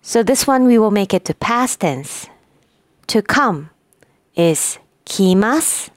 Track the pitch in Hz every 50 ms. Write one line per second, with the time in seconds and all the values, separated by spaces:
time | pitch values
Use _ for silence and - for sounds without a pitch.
0 | _ - - 233 226 185 277 254 - - 269 262 254 247 240 226 220 214 202 208
1 | 196 190 - 180 _ - 160 _ - - 233 240 254 254 - _ - 160 135 131
2 | 143 143 - - - - - _ _ _ _ _ _ _ _ _ _ _ _ _
3 | _ - - 220 202 - - 285 285 233 175 143 151 160 _ _ _ _ _ _
4 | _ _ _ _ _ _ _ - 170 165 156 - - - - - _ _ _ _
5 | _ - - - 196 185 185 190 202 226 269 320 320 - - - - - _